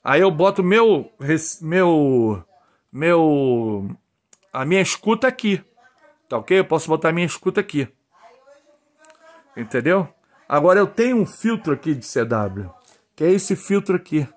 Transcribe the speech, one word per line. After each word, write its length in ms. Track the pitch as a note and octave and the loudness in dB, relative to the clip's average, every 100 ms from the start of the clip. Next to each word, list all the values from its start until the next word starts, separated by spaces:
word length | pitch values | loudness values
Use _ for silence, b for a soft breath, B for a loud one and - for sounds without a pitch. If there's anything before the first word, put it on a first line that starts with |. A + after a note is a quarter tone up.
aí 200 | - C#3+ | 0 2
eu 100 | F#3+ | 2
boto 320 | D#3 F#3+ G3 | 2 0 2
meu, 480 | F3+ G#3+ A3+ E3 - _ | 2 4 4 2 -2 _
res-, 400 | C#3 D#3 D#3 - | -2 -2 -4 -10
meu, 800 | D#3 F3+ F3+ D#3+ C#3 B2+ A2 G2+ - _ _ _ _ | -4 2 2 4 2 2 0 -2 -10 _ _ _ _
meu, 1040 | C3 E3 E3+ D#3+ D3 C3 A#2+ A2+ G#2 G2 F#2 _ _ _ _ _ | -4 0 2 4 2 2 0 -2 -4 -8 -12 _ _ _ _ _
a 100 | B2+ | -8
minha 160 | C3+ F#3+ | 0 0
escuta 480 | F3+ - G3+ A3 C4 | 0 -2 -2 0 0
aqui, 340 | C4 G#3+ F#3 _ _ _ _ _ _ _ | -2 -4 -4 _ _ _ _ _ _ _
tá 80 | A#2+ | -8
ok? 200 | G#2 F#3 | 0 0
Eu 60 | |
posso 240 | F#3 D#3+ D#3+ | 2 -2 0
botar 220 | D#3 D#3+ | -2 0
a 20 | |
minha 140 | E3+ F3 | 0 -4
escuta 340 | - F#3 F#3+ | -4 -4 -4
aqui, 260 | G#3 C#3+ B2+ _ _ _ - _ _ _ _ D4 _ _ - _ - - _ - | -4 -4 -6 _ _ _ -20 _ _ _ _ _ _ _ -20 _ -20 -20 _ -14
entendeu? 500 | A2+ B2+ B2+ F#3+ E3+ _ b b _ | -6 -2 0 0 -2 _ b b _
Agora 320 | C#3+ E3 F#3+ | 2 4 4
eu 80 | F#3+ | 2
tenho 300 | - A#3+ A#3+ | 0 0 0
um 80 | F#3+ | -2
filtro 480 | - A3 A3 E3 | -2 -4 -2 -4
aqui 200 | C#3 D#3+ | -4 -4
de 120 | C#3 - | -6 -4
C 180 | C3 | -4
W, 480 | A2+ A2+ G#2 F#2+ F#2 - b b b | -2 -2 -2 -6 -12 -16 b b b
que 120 | - D#3+ | -2 0
é 40 | |
esse 280 | F#3+ - F#3 | 2 0 -4
filtro 400 | - G3 G3+ F3+ | -2 -2 0 -4
aqui. 280 | - D3+ C#3 | -2 -4 -4